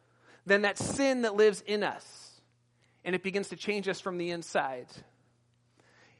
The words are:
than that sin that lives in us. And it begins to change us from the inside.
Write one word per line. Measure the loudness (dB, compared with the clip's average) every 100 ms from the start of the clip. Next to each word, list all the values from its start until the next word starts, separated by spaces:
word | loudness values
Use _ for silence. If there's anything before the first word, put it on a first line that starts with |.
| _ _ _ -12 2
than | 2
that | 2 0
sin | -4 2 2 2
that | 2 6
lives | 6 4 -4
in | -2
us. | -2 -4 -14 -20 -20 -20 _ _ _ _ _ _ -6
And |
it | -4
begins | -2 -4 -6
to | -6
change | -4 -2 -2
us | -4
from | -6 -6
the | -6
inside. | -6 -2 -2 -2 -6 -12 -20 -20 _ _ _ _ _ _ _ _ _ -20